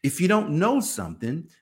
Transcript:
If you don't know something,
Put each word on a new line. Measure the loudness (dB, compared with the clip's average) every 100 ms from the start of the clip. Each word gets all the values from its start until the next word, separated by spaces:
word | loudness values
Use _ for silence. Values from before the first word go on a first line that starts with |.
If | -2 0
you | 2
don't | 2 2
know | 0 2 2
something, | -2 -6 -8 -6 -6 -6 -8 _